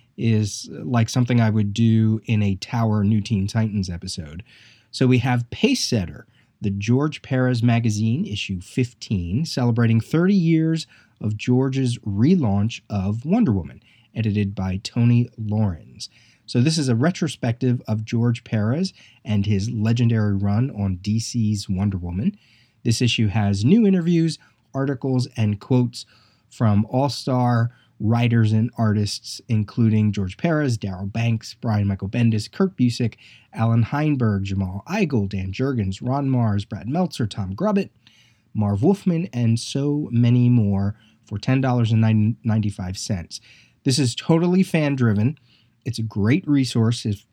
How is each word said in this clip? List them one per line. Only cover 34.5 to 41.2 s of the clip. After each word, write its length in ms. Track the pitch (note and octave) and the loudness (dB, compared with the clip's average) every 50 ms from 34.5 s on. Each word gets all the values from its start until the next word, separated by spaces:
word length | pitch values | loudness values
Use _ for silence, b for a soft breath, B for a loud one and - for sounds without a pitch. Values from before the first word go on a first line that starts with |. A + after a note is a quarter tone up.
| G2 F#2+ G2 F#2 F#2 G2+ - - | -2 -2 -4 -4 -6 -8 -8 -6
Igle, 400 | F3 A3+ G3+ D3+ C3 A2 G2+ F#2+ | -2 -2 0 0 0 0 -2 -2
Dan 240 | - F#2+ F#2+ F#2+ | -4 -4 -6 -6
Jurgens, 480 | F#2+ - C3 C#3 C3+ A#2+ G2+ F#2+ F#2+ - | -4 -4 -2 -2 -2 -2 -2 -4 -4 -6
Ron 260 | - B2 C3 C#3 C#3+ C3+ | -4 -4 -2 -2 0 0
Marz, 400 | C3 B2 A#2+ A2 G2+ G2+ G2 - | 0 2 2 2 0 -2 -4 -6
Brad 200 | A2 G2 - G#2+ | -10 -10 -6 -4
Meltzer, 400 | C#3+ F3 F#3 E3 - - B2 G2+ | -2 -2 -2 -2 -2 -4 -4 -4
Tom 260 | - - G2+ F#2 G2 | -4 -6 -8 -6 -6
Grubbett, 360 | G2+ F#3 G#3+ G3 - - - _ b b b b b b b b b b b | -4 -2 0 0 0 -2 -4 _ b b b b b b b b b b b
Marv 300 | - A2 G#2+ G2+ G2+ G2 | -4 -2 0 0 0 2
Wolfman, 460 | A2+ F3 G3+ G3 - F#3+ E3+ E3 F3 - | 4 2 2 2 2 0 0 0 -2 -4
and 280 | - A#2+ A#2+ A2+ A2+ A#2 | -2 0 2 2 2 0
so 480 | - - - C3+ C#3 D3 D3 D3 D3+ - | -2 -4 -4 -2 -2 -2 -2 -2 -2 0
many 380 | A#2+ A#2 B2 A#2+ A#2+ B2 B2 B2 | 2 2 4 4 4 4 6 6
more 480 | B2 A#2+ G#2+ G2+ G2 G2 G2 G2+ G#2 b b b b b | 4 4 4 2 2 0 0 -2 -4 b b b b b